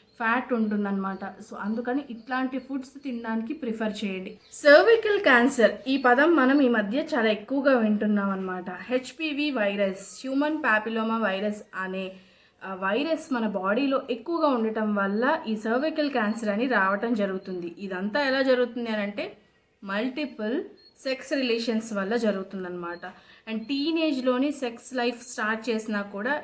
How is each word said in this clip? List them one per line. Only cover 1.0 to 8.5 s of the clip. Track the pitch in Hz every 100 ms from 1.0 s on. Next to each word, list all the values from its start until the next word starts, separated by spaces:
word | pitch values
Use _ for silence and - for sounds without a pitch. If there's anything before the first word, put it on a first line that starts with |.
| 190 190 196
So | - - 214
అందుకని | 202 226 240 269 269
ఇట్లాంటి | 226 - 254 254 262
ఫుడ్స్ | 254 269 262 277
తినడానికి | 277 233 233 226 226
ప్రిఫర్ | 302 240 214 214 196 202
చేయండి. | 185 190 - _
సర్వికల్ | - 302 294 403 453 427 403
క్యాన్సర్, | 311 247 247 254 208 - 262
ఈ | 277 254
పదం | 247 311 320
మనం | 254 285
ఈ | 262
మధ్య | 226 202 254 320 294
చాలా | 220
ఎక్కువగా | 208 - 277 277 254
వింటున్నాం | 220 208 208 208 196
అనమాట. | 190 190